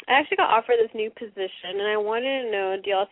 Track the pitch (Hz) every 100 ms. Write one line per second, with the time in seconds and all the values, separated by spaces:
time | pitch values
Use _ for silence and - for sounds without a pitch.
0 | - 269 294 381 359 220 226 240 226 226
1 | 220 - 226 196 190 - 180 196 202 214
2 | 208 226 262 269 240 208 190 190 190 190
3 | 202